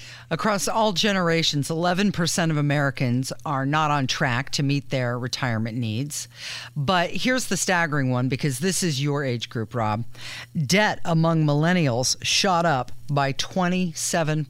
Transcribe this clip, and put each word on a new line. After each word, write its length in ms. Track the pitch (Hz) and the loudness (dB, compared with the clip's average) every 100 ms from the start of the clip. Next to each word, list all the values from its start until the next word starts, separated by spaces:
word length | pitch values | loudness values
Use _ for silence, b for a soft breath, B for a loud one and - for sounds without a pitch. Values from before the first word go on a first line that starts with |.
| B B B | B B B
Across 380 | 165 - 202 202 | -2 0 0 0
all 240 | 226 214 | 2 2
generations, 800 | 170 220 196 170 165 160 147 131 | 2 0 2 2 2 2 0 -2
eleven 420 | 165 175 180 202 | 0 0 2 2
percent 400 | - 170 - 165 | 2 0 2 2
of 60 | 151 | 2
Americans 760 | 147 147 139 - 131 123 127 - 160 | 2 2 0 0 0 0 -2 -6 -4
are 200 | 135 135 | -2 0
not 260 | 151 156 | 2 2
on 160 | 147 131 | 2 0
track 420 | - 143 120 139 | 0 0 0 -2
to 100 | - | -2
meet 280 | 139 143 - | 0 0 -2
their 280 | 135 123 120 | -2 -2 -2
retirement 600 | 127 - 127 113 113 117 | -4 -4 -2 0 -2 -2
needs. 500 | 117 110 147 - - B B B B 147 | -2 -2 -4 -8 -12 B B B B -4
But 360 | 135 180 175 | 0 2 2
here's 360 | 185 233 254 - | 0 0 0 0
the 80 | 190 | -2
staggering 540 | - 180 170 147 131 | 0 2 2 2 2
one, 160 | 123 127 | 2 0
because 320 | 127 156 123 | 0 -2 0
this 240 | 185 - | 0 0
is 180 | 180 135 | 0 0
your 220 | 143 143 | 0 0
age 240 | 139 120 - | -2 -4 -4
group, 260 | 123 107 | -6 -4
Rob. 300 | 123 107 113 117 B B B B | -2 0 0 -2 B B B B
Debt 460 | - 127 185 214 - - | -4 2 2 2 2 2
among 400 | 165 165 165 151 | 4 4 4 4
millennials 720 | 147 160 180 147 117 127 - | 4 4 4 2 2 0 -2
shot 440 | - - 202 170 170 | -2 0 2 2 2
up 260 | 135 123 - - | 2 -2 -6 -2
by 220 | 143 139 | 0 0
twenty-seven 1120 | 135 - 190 175 185 180 156 - 180 151 156 147 | 0 -4 0 0 0 -2 -4 -2 0 0 0 -2